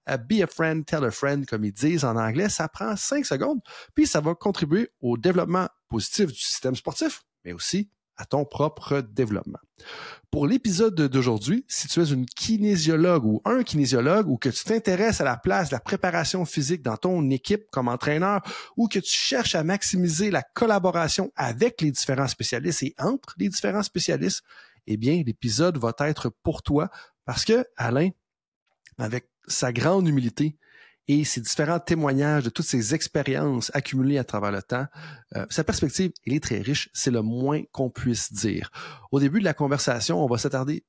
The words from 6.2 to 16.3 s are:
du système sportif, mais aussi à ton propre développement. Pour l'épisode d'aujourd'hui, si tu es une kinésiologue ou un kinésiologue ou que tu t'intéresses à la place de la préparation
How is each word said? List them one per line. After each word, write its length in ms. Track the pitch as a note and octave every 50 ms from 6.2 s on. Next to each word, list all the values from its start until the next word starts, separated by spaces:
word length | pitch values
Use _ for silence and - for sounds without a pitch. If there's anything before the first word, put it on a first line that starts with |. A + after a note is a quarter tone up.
| G3+
du 120 | D3+ A#2+ -
système 360 | - - - - - C3 C3
sportif, 480 | - - - C#3+ - D#4+ D4+ - - _ _ _ _ -
mais 80 | F2 F2
aussi 380 | F2 - - - G3 G3+ _ _ _ _ _ _
à 80 | - G#2
ton 200 | - - C#3+ C#3+
propre 560 | - - - C#3+ D#3 D3+ - - - D3 C#3+
développement. 580 | B2 G#2+ G#2 B2 B2+ G#2+ G#2 F2 - - - - _ _ _ _ - - - - - - - - _ -
Pour 160 | - - C#3+
l'épisode 480 | C#3+ C4 C4 - G#3+ F3+ E3+ A3+ A3 F3+
d'aujourd'hui, 720 | D#3+ D3 C3+ B2+ C3+ A#2+ B2 A2+ G#2 G#2 C3 G3 B3 -
si 200 | - - - -
tu 140 | - - E3
es 40 | E3+
une 200 | D3 C#3+ B2+ B2+
kinésiologue 1000 | B2 - - - - A3 G#3 G#3 G#3 G3 E3+ D3+ D#3 D#3+ D#3 E3 F3+ F3 D3+ A2+
ou 160 | A2 G#2+ G#2+ -
un 180 | G#3 A#3+ C4 A#3
kinésiologue 680 | - - D3+ C#3 A#2+ C3 A#2+ A#2+ D3 F3+ A3 G#3 D#3
ou 80 | C3
que 120 | - - C3
tu 140 | - - -
t'intéresses 580 | - A3 A3+ - G#3 F3+ F3 G#3+ A3+ F#3+ -
à 20 | D3+
la 140 | C3+ A#2+
place 320 | A#2+ - F#3 G3 G3 E3+ C#3
de 60 | C3+
la 40 | A2+
préparation 640 | - - G3 - - F3+ E3 E3+ D3+ -